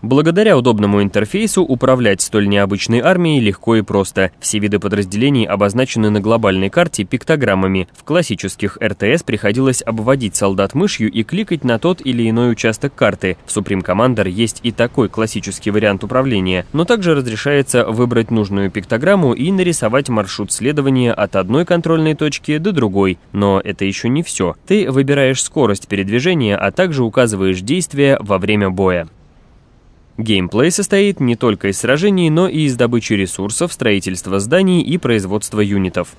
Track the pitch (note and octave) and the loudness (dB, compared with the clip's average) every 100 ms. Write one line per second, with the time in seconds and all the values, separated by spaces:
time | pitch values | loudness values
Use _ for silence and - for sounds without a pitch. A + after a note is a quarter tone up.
0 | A2 C3+ D3+ E3+ A3 D#3 B2 A2 G#2 G2+ | 2 2 4 2 4 4 4 2 2 2
1 | G2+ G2+ G#2 G3 A3 - F3+ C3 C3 C3 | 2 0 -2 -2 -2 0 0 0 2 2
2 | A#2 G2 - G#2+ G2+ G2+ G2 G2 - A#2 | 2 0 0 0 2 2 0 -2 0 0
3 | C3 F#3 E3+ D3+ A2 F#2+ - A2+ G2+ G2+ | 2 2 2 2 0 -2 0 0 2 0
4 | F#2+ - F#2 _ - G#2+ G#2 G2+ G2 G2+ | 0 0 -2 _ -6 -2 0 -2 -2 -4
5 | F#2+ G2+ C3 C#3 G#2 G2 G2+ G#2+ B2+ A#2 | -4 0 0 2 0 0 0 0 -2 0
6 | G#2+ G#2 G2 A2+ G#2+ F#2+ F#2+ E3+ E3+ - | 0 2 2 2 2 0 0 0 0 -2
7 | G2+ B2+ - D#3+ A#2+ F#2+ F#2+ F#2+ F2+ - | -4 -4 -2 0 2 2 2 0 -4 -12
8 | - D#3 E3 G2 G2 - G#2 - A2 G2 | -2 -2 0 -4 -6 -4 -6 -4 -4 -2
9 | G2+ D#3 - A2 G#2 A2+ C3 B2 - A2+ | 0 0 -2 -2 -2 0 0 0 -4 -4
10 | A2 C#3 A2+ - G2+ F#2+ G2 C#3+ G3 - | 0 0 0 -2 -2 0 0 0 -2 0
11 | C3 - G#2+ F3 A3 E3 C3 A2+ E3+ F3+ | -2 -2 -4 -4 -4 -4 -2 0 0 -2
12 | C3+ A#2+ A2+ A2+ A#2+ A2+ A#2 A2 - - | -2 0 0 2 2 0 -2 -2 -6 0
13 | A2+ F#2 F#2+ F2+ - - F#2+ G2 F2+ F#2 | 0 0 -4 -6 -6 -6 -2 -4 -2 2
14 | B2 A2+ F#2+ F2+ A2+ - A#2 G#2 A#2+ - | 2 2 -2 0 -2 -2 -8 -2 -2 0
15 | G#2+ - A2 G#2+ F#2 - - G#2 G#2+ G2 | -2 0 -4 -4 -8 -6 -2 0 2 0
16 | G2+ B2 C3+ A2 F#2 F#2 E2+ C#3+ E3+ A3 | -2 -2 0 0 0 -2 -2 -4 0 0
17 | F3+ D3+ B2+ G#2+ C#3+ C#3+ C3+ B2 A2+ A2 | 2 0 0 -4 0 0 2 0 0 2
18 | A#2+ A#2+ A2 A#2 G2+ G2 G2 G#2 F#2 A2+ | 2 2 0 0 0 0 -2 -4 -4 -2
19 | D#3 G3+ D3 A#2+ D3 F#3+ F3+ E3 A2+ B2 | 2 2 2 0 0 0 0 0 0 0
20 | C3+ A2+ G2 - G#2 - A#2 D3 C#3 C3 | 0 -2 -2 -6 -6 -2 -2 0 2 2
21 | B2 A2+ G2+ G2 F#2 B2+ F3 F3 D#3+ D#3+ | 2 0 0 0 0 0 2 0 2 0
22 | D#3 D3+ D3+ C#3+ - D3+ F3+ F3 A2+ F#2+ | 2 0 -2 -4 -4 -2 0 0 0 2
23 | G2 F2+ _ G2+ G2+ G2 - G2 G2 G2 | 0 0 _ 0 2 2 -2 -4 -4 -2
24 | A#2 C#3 E3+ - F2+ D#2 - G#3 D3+ C3+ | -2 -2 -2 -4 -4 -4 0 0 2 0
25 | C3+ C#3+ C3 C3 - - A#2+ G2+ - G2 | 0 2 2 0 -4 0 0 0 -4 -4
26 | G2 A2+ D3+ F3 A2+ G2+ G2 - F#3 C#3+ | 0 0 0 0 0 0 -2 0 0 0
27 | A#2 G#2+ A#2+ G#2 F#2+ F#2 G2 E3+ E3+ C#3 | 0 2 2 2 0 -2 -2 -2 -2 0
28 | C#3 C3+ G#2 G2 F#2+ G#2+ G2 F#2 F#2+ F2+ | 2 2 0 -2 2 0 0 2 0 0
29 | E2 - _ _ _ _ _ _ _ _ | -4 -14 _ _ _ _ _ _ _ _
30 | _ - A2 G2 F2+ G#2 D3+ F3+ G3 G3 | _ -10 -2 0 0 0 0 0 0 2
31 | G3+ F#3+ C3 A#2 B2 G2+ G2+ G2 A2+ C#3 | 2 0 -2 0 0 0 -2 -2 0 2
32 | G3+ F#3+ E3+ D#3 F#3 D3+ D3+ A#2+ A#2+ A#2+ | 2 2 2 2 2 0 -2 0 0 0
33 | - G#2+ F#2+ - G2 - F3 - A#2+ G2+ | 0 -2 -2 -4 -6 -4 -4 -2 0 0
34 | F#2+ F#2 - G2 G#2 E3 F#3+ F3+ - F3+ | -2 -8 -4 -4 0 2 4 2 2 -2
35 | B2+ A#2 F#2+ G#2 - G#2+ G#2 G2+ F#2 F2 | 0 0 0 -4 -4 -2 0 0 -2 -2
36 | F2 | -8